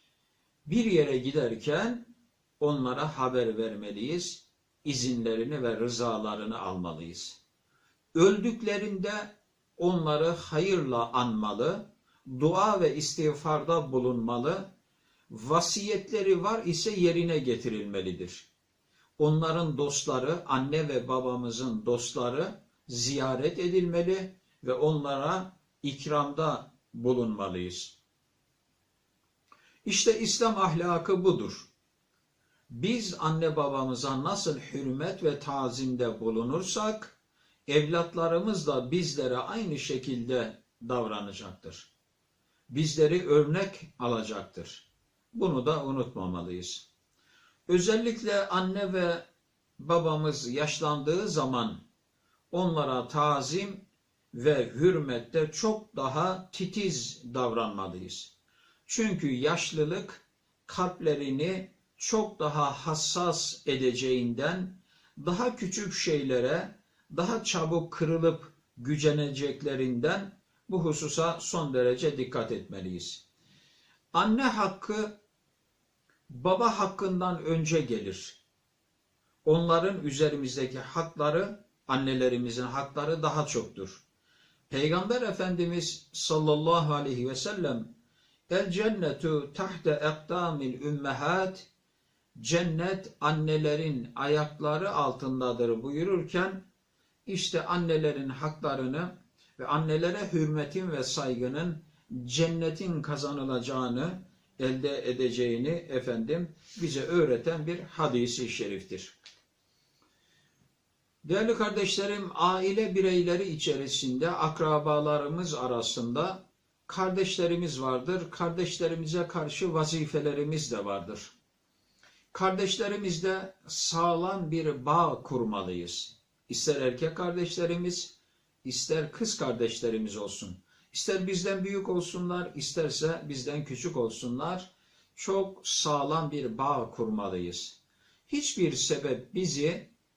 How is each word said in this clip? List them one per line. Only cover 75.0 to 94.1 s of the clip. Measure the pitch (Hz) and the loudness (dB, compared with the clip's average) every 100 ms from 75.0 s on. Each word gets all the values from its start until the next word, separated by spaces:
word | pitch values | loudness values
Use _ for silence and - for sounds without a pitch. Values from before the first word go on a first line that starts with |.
| 214 - _ _ _ _ _ _ _ _ _ _ - | -4 -6 _ _ _ _ _ _ _ _ _ _ -18
baba | 123 156 190 233 220 | -2 2 4 4 4
hakkından | 190 - 196 180 180 170 | 0 0 -2 0 0 -2
önce | 151 165 156 160 | 0 0 2 2
gelir. | 127 110 98 90 - - _ _ _ _ _ _ _ _ _ _ | 2 -2 -4 -8 -12 -18 _ _ _ _ _ _ _ _ _ _
Onların | - 160 170 165 185 190 | 4 4 6 4 4 0
üzerimizdeki | 147 135 151 143 131 127 127 127 | -2 2 2 2 -4 -2 -4 -4
hakları, | - - - - 147 160 202 214 - _ - | -6 -4 -4 0 2 2 0 -6 -18 _ -2
annelerimizin | 131 135 127 127 123 123 117 127 | 0 2 2 2 2 -2 -4 -4
hakları | 131 139 147 147 160 | -4 -6 -4 -2 0
daha | 156 151 147 | 0 0 -2
çoktur. | 123 101 - 95 - _ _ _ _ _ _ _ | -2 -4 -8 -12 -14 _ _ _ _ _ _ _
Peygamber | 135 151 175 202 247 | 0 2 2 0 0
Efendimiz | 226 185 185 175 170 175 170 - - | -2 -2 -2 0 0 -2 -4 -6 -12
sallallahu | - - 156 156 147 156 170 151 | -6 -2 2 4 4 4 4 4
aleyhi | 147 143 123 127 | 0 0 -2 -2
ve | |
sellem, | 131 202 202 151 120 - - _ _ _ _ - | -2 -4 -2 -2 -2 -6 -16 _ _ _ _ -2
"El | 180 202 | 0 0
cennetu | 175 220 208 160 139 165 151 143 | 2 0 2 0 0 0 0 -2
tahte | - 190 175 165 | -4 -6 -2 0
ekdamil | 147 151 151 - 175 175 151 135 127 | 2 2 -2 -4 -2 0 -2 -4 -4
ümmehat", | 147 147 139 131 147 180 190 190 - _ _ _ _ _ _ - | -2 -2 -2 -2 0 2 0 -4 -14 _ _ _ _ _ _ -12
"Cennet | 113 170 175 160 180 190 - - | 0 2 2 0 0 -2 -6 -2
annelerin | 151 156 156 156 151 147 160 135 117 | 2 2 2 2 4 2 0 -2 -4